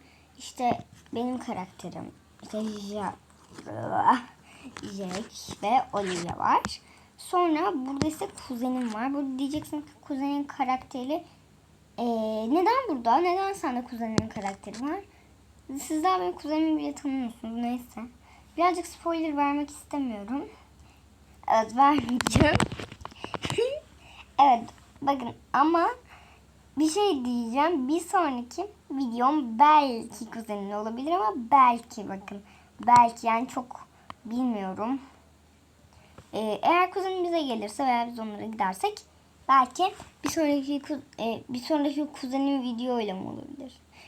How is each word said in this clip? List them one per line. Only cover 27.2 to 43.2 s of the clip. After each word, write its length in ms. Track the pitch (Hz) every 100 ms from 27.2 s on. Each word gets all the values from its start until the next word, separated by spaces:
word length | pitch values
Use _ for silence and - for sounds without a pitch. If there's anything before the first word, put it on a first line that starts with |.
diyeceğim. 640 | 247 240 233 254 311 339 254
Bir 120 | 330
sonraki 640 | 339 392 311 247 240 - 403 - -
videom 680 | 277 254 233 254 302 240 226
belki 720 | 294 302 285 226 - - 226
kuzenin 420 | 233 220 208 196
olabilir 380 | 208 220 226 285
ama 220 | 359 415 349
belki 720 | 226 277 247 240 - - 196
bakın. 340 | 196 - 202 - - - - 214
Belki 400 | 240 233 233 226
yani 220 | 226 254
çok 400 | 254 240 - - - - -
bilmiyorum. 760 | 214 240 254 214 190 185 220 269 - - - _ _ _ _ _ _ - - - -
Ee, 260 | - 214 202
eğer 280 | - 349 359
kuzenim 340 | 381 381 370
bize 180 | 349 339
gelirse 440 | 277 226 208 - 262
veya 200 | 240 240
biz 120 | 240
onlara 260 | 220 208
gidersek 560 | 208 220 190 190 415 415 - _ _ _ -
belki 340 | 269 254 - 370 - - -
bir 40 | 294
sonraki 500 | 330 302 285 269 285
ku-, 220 | 277 285 - -
e, 220 | 226 220 -
bir 100 | 247
sonraki 480 | - 302 285 285 302
kuzenim 500 | - 254 269 277 277
video 380 | 247 233 254 240
ile 120 | 208
mi 160 | 185